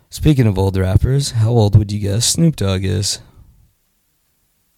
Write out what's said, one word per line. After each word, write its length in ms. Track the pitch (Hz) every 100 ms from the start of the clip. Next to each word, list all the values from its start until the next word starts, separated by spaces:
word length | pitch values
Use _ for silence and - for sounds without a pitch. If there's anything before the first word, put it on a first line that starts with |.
| _
Speaking 380 | - 151 139 110
of 100 | 95
old 200 | 98 95
rappers, 560 | 92 98 - 139 139
how 180 | 117 110
old 260 | 120 104 107
would 140 | 101
you 80 | 104
guess 260 | 101 101 -
Snoop 300 | - 165 147
Dogg 280 | 98 95
is? 360 | 95 95 95 - - - - _ _ _ _ _ _ _ _ _ _ _ _